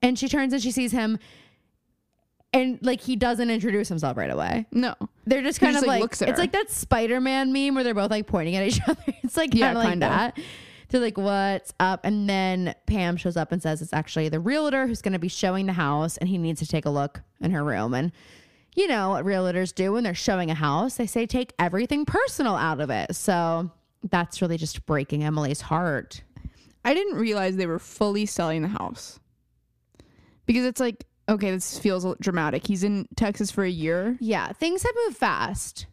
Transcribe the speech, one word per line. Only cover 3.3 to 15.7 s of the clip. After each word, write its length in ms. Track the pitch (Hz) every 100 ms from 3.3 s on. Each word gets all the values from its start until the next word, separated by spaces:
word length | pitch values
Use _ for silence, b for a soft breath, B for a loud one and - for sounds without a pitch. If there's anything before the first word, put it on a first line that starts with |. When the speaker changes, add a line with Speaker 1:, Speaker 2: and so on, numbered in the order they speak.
| 240 233
Speaker 1:
introduce 400 | 226 202 208 254
himself 260 | 165 151 123
right 160 | 73
away. 340 | 65 82 85 220
Speaker 2:
No. 240 | 233 247 - 208 _ -
Speaker 1:
They're 160 | 262
just 180 | 269 -
Speaker 2:
He 60 | 359
Speaker 1:
kind 100 | 285
Speaker 2:
just, 80 |
Speaker 1:
of 40 | 262
Speaker 2:
like, 80 | 247
Speaker 1:
like, 60 |
Speaker 2:
looks 200 | 226 -
at 80 | 208
Speaker 1:
it's 80 | 254
Speaker 2:
her. 60 |
Speaker 1:
like 100 | 349
that 180 | 392 427
Spider-Man 800 | - - 240 226 247 262 269 269
meme 240 | 269 277 269
where 80 |
they're 100 | 247
both, 160 | 214 202
like, 160 | 214 214
pointing 300 | 190 160 185
at 100 | 196
each 140 | 233
<laughs> 40 | -
other. 140 | 330 - -
It's, 140 | 247 -
like, 180 | 320
Speaker 2:
Yeah, 140 | 226 262
Speaker 1:
kinda 120 | 233
like 100 | 226
Speaker 2:
kinda. 180 | 175 -
Speaker 1:
that. 320 | 156 240 269 320 B B B B
They're 120 | 254
like, 160 | 233 214
"What's 560 | 196 202 196 196 - -
up?" 240 | 185 190 -
And 240 | 208 202
then 440 | 190 190 185 180 - -
Pam 320 | 208 175 170
shows 180 | 185 170
up 160 | 156
and 100 | 170
says 200 | 160 156
it's 100 | 160
actually 380 | 156 156 - 156
the 100 | 160
realtor 480 | 170 294 302 269 262
who's 140 | 226
gonna 180 | 202 190
be 80 | 175
showing 380 | - 190 185
the 80 | 196